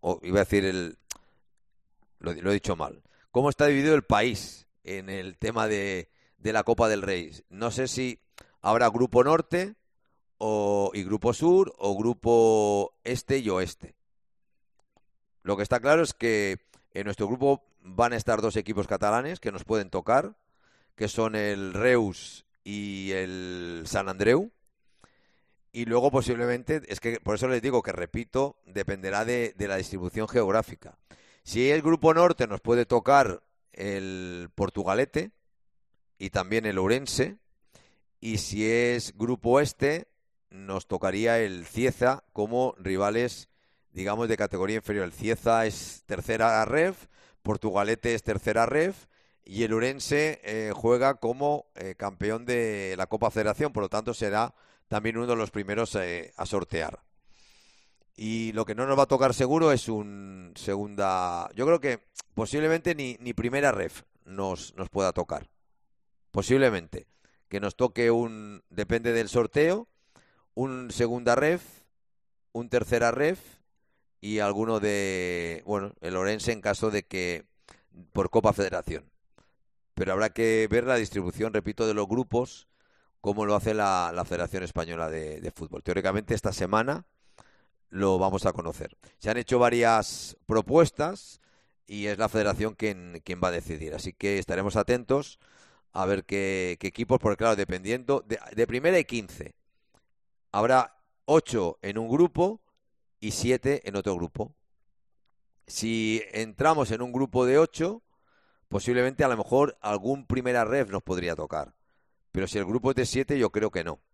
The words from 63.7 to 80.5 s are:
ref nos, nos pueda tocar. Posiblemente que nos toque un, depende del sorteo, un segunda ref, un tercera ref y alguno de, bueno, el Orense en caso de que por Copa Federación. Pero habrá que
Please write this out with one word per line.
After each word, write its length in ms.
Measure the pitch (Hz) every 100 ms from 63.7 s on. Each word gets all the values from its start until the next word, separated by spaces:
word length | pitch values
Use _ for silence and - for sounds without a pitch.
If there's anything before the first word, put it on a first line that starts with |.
ref 320 | 104 85 - - _ -
nos, 480 | 95 98 90 - -
nos 140 | 95
pueda 240 | 98 95
tocar. 360 | 87 87 76 - _ _ _ _ _ _ _ _
Posiblemente 720 | 107 98 131 131 101 82 - - _ _ _ _
que 120 | 101
nos 160 | 101 -
toque 340 | 123 - 117
un, 540 | 117 117 110 104 101 _
depende 420 | - 98 117 117
del 160 | 117 107
sorteo, 580 | 123 110 - 160 196 233 _ _ _ _ _ _ -
un 340 | 135 127 123
segunda 460 | 101 120 123 120 120
ref, 260 | 147 175 - - _ _ _ _ _ _ _
un 160 | 117 120
tercera 420 | 123 110 120 117
ref 280 | 117 147 180 - _ _ _ _ _ _ _
y 180 | 101 107
alguno 400 | 104 101 110 110
de, 840 | 104 101 98 95 90 87 85 85 -
bueno, 280 | 104 98 -
el 160 | 82 92
Orense 380 | 95 107 -
en 80 | 113
caso 300 | 104 98 110
de 120 | 104
que 420 | - 95 90 85 - _ _ - _ - 90
por 160 | - 90
Copa 240 | 113 107
Federación. 500 | 101 95 90 82 78 - _ _ _ _ _ _ _ _ -
Pero 180 | 95
habrá 160 | 95 107
que 380 | - 113